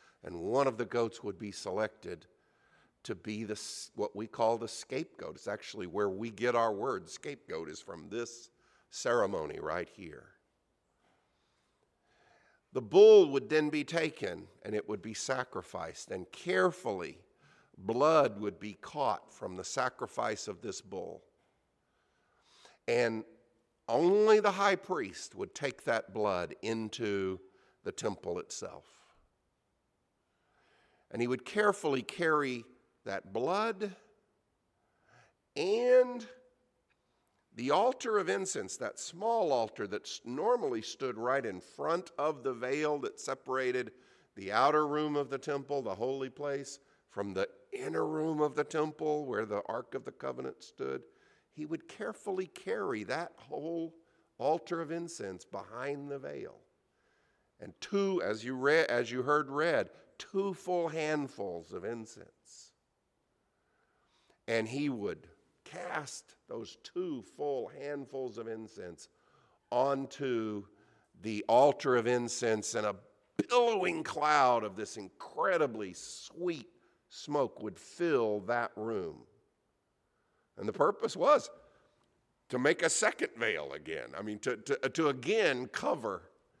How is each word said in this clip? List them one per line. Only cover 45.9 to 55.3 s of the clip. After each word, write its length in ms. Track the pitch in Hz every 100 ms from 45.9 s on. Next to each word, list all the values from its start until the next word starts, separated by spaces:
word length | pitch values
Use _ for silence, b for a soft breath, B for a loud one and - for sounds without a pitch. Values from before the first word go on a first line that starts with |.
| 95
holy 340 | 127 135 135
place, 500 | 127 143 143 135 - b b _
from 240 | 101 101
the 160 | 95 98 - _
inner 320 | 381 156 160 160
room 340 | 156 160 151
of 160 | 151 143
the 80 |
temple 640 | 143 156 156 151 156 151 139
where 200 | 107 110
the 160 | 104 -
Ark 280 | 117 123 135
of 100 | 131
the 80 |
Covenant 500 | - 135 127 131 -
stood. 380 | - - 135 135 - b b b b
He 120 | 156 151
would 240 | 160 -
carefully 580 | - 220 214 208 185 185
carry 560 | - 185 208 185 110
that 300 | 104 143 175 -
whole 580 | - 147 156 170 165 165 b b b -
altar 420 | 131 170 170 165
of 120 | 156
incense 520 | 170 170 - 101